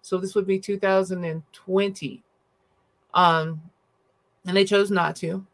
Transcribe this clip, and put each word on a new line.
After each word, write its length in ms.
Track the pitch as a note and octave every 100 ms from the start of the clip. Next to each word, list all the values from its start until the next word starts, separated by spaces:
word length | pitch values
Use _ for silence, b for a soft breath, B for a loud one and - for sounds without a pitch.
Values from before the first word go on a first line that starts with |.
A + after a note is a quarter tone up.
So 160 | - F#3
this 160 | F#3+
would 140 | G#3 F#3+
be 100 | F#3+
two 220 | F#3+ G3
thousand 460 | G3 F#3+ F#3 F#3
and 180 | E3+ D#3+ -
twenty. 720 | - - F#3+ G3 F#3+ C#3 - _ _ _ _ _ _ _ _ _
Um, 480 | F3 F3 D#3+ D#3+ D#3 D#3+ _ _ _ _ _ _ _ F#3
and 80 |
they 80 | F#3+
chose 260 | G3 G3+ G3
not 280 | F#3+ D#3+ E3
to. 280 | E3 F#3+ F#3+